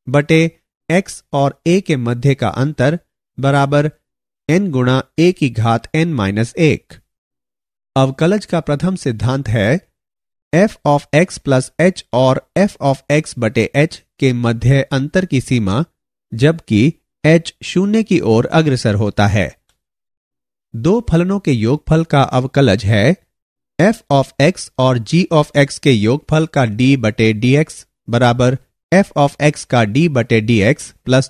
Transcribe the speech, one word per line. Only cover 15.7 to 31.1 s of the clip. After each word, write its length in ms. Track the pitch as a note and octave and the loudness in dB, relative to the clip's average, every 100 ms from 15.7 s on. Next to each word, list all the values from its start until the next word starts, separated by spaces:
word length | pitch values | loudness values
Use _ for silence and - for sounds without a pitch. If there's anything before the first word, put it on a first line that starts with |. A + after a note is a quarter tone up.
| G#2 E3+ _ _ _ _ | -2 -4 _ _ _ _
जबकि 640 | A2+ C#3 E3 - G#2+ C3 - _ _ | -2 0 0 0 2 2 0 _ _
h 280 | D3 E3 E3 - | 2 2 0 -14
शून्य 400 | - F3 G3 G#3+ | -6 -4 0 0
की 160 | A3 F3+ | 0 0
ओर 260 | G#2+ A2+ C3 | 2 0 2
अग्रसर 500 | D#3+ D#3 B2+ A2+ G2+ | 0 0 0 0 -2
होता 320 | G#2+ - G2+ | -2 0 0
है। 220 | G2+ E2 - _ _ _ _ _ _ _ _ _ _ _ | 0 -2 -8 _ _ _ _ _ _ _ _ _ _ _
दो 260 | A2+ B2+ A3+ A#3 | -6 0 0 0
फलनों 300 | E3 F3+ G3+ | 0 0 -2
के 120 | - | -2
योगफल 520 | B2 A2 D3+ - D#3+ | 0 0 -2 0 -2
का 180 | E3 C#3+ | 0 0
अवकलज 640 | - B2+ C3 - C3+ G2+ G2 | 0 -2 -2 0 2 2 0
है 300 | A2 A2+ F#3 _ _ _ _ _ - | 2 2 0 _ _ _ _ _ 0
f 220 | F#3+ A3+ - | 0 0 -2
of 180 | C#3 C3 - | -2 -2 0
x 280 | C#3+ F#3+ - - | 0 0 -6 -2
और 180 | C3 B2 | 0 0
g 220 | G#2+ E3 F#3+ | 0 -2 0
of 180 | D#3+ D3 C#3+ | 0 0 0
x 200 | C#3 - | -2 0
के 120 | D3 | 0
योगफल 540 | A#2+ G#2 C#3+ - D#3 D#3+ | 2 2 -2 -2 -2 0
का 180 | - A#2+ | -2 -2
d 240 | G#2 B2+ C#3 | 0 0 2
बटे 360 | A2+ G#2 A2 G#2+ | 0 0 0 0
dx 500 | B2 C#3 D#3 - - _ - | 0 0 0 -8 -20 _ -4
बराबर 480 | A#2 B2 A#2+ B2 C3 _ _ - | 0 2 2 0 -2 _ _ -2
f 200 | F3+ G3 - | 0 0 0
of 180 | C#3+ - | -2 0
x 200 | D3 - - | -2 -2 -2
का 180 | B2 A2 | 0 0
d 220 | A2+ E3+ | 0 0
बटे 320 | C3+ A2+ A#2 | 0 0 0
dx 500 | A2 A#2 G2 D#3 - - | 2 2 2 0 -6 -12
plus 220 | - | -2